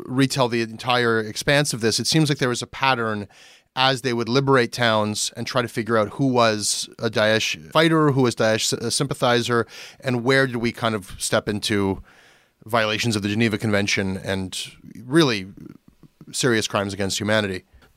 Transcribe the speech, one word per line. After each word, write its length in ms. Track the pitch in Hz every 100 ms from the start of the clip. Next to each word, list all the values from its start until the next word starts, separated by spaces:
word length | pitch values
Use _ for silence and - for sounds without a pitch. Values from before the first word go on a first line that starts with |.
| -
retell 420 | 127 135 139 123
the 140 | 117
entire 580 | 113 110 127 123 120 113
expanse 540 | 107 104 - 143 143
of 80 | 123
this, 180 | 110 104
it 80 | 117
seems 220 | 160 151
like 80 | 143
there 120 | 127
was 120 | 120
a 60 | 120
pattern 600 | - 135 127 113 107 101 - - - _ -
as 260 | 131 131
they 120 | 131
would 160 | 120 113
liberate 420 | 127 135 135 117
towns 640 | - 120 110 107 104 - -
and 100 | 113
try 160 | 131
to 60 | 117
figure 300 | - 107 113
out 120 | 104
who 160 | - 139
was 600 | 123 117 107 98 - - -
a 100 | 117
Daesh 600 | 110 107 110 - 87 78
fighter, 400 | 156 165 160 151
who 100 | 135
was 140 | 123 -
Daesh 360 | 110 110 -
s-, 20 |
a 180 | 127 117
sympathizer, 760 | - 139 143 127 120 113 117 110 - - -
and 240 | 135 123
where 240 | 117 135 135
did 100 | 120
we 140 | 117
kind 240 | - 117 110
of 180 | 95 -
step 300 | - - -
into 520 | 104 - 104 98 92 - - _ _ _ _ -
violations 500 | 117 107 107 117 107
of 60 |
the 80 | 101
Geneva 280 | 104 117 104
Convention 600 | 113 101 101 - 98 95
and 540 | - 98 95 - - - - - 120
really 420 | 156 147 107 92 - - - _ _ - _ -
serious 340 | - 131 113 -
crimes 260 | 110 98
against 240 | 98 98 -
humanity. 460 | 101 110 101 92 - - -